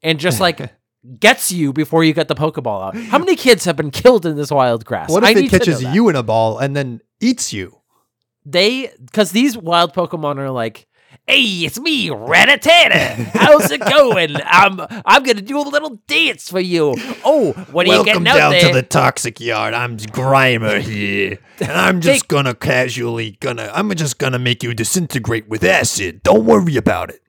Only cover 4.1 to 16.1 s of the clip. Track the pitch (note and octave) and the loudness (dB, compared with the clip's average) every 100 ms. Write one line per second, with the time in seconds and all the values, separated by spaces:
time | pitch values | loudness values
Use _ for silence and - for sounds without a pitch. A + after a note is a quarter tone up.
4.1 | A#3+ E3+ D3+ C#3+ C#3+ B2+ A#2 A2 G#2+ - | 4 2 -4 -2 0 2 0 -4 -8 -2
5.1 | E3+ A3 A3 F#3 F#3 G#3+ C3+ B2+ E3 A3+ | 2 4 4 4 2 2 0 0 2 2
6.1 | D3 A2 A2+ A2+ G#2+ C#3 C#3+ C3+ A#2 _ | 2 0 0 0 0 -4 -4 -6 -10 _
7.1 | _ A3+ B3+ - G#2 F2+ _ _ _ _ | _ -2 -2 -6 -8 -10 _ _ _ _
8.1 | _ _ _ - D#3 G3+ C4 C4+ _ B2+ | _ _ _ -6 0 0 0 -8 _ -10
9.1 | - G3+ F#3 C#4 A3+ E3 E3+ E3+ F#3 E3+ | -2 0 2 0 0 -2 0 0 -2 -6
10.1 | E3+ D3+ C#3+ C#3 B2+ A2+ A2 _ _ _ | -4 -6 -6 -6 -6 -6 -8 _ _ _
11.1 | _ - C4+ A#3+ F#3 E3 - D4+ D4+ F3+ | _ -2 0 0 -4 -6 -6 -4 -4 -4
12.1 | B2 A2+ E3 G#3+ C#4 C#4+ E4+ D4 D#3+ C3 | -8 -2 2 4 2 4 4 6 2 0
13.1 | A2 A#2 A#3 - G3 F3+ D3 G3+ C#4 C4+ | -4 -6 0 6 6 4 -2 0 4 4
14.1 | G3+ D#3+ D3 - F3 G3 F#3+ E3+ A3 - | 2 -2 -4 2 4 4 2 -12 -10 2
15.1 | A3+ C4+ G#3+ G3 C#4 C#4+ C#4+ D#4 A3+ _ | 2 4 -4 -4 -8 -4 -6 -6 -16 _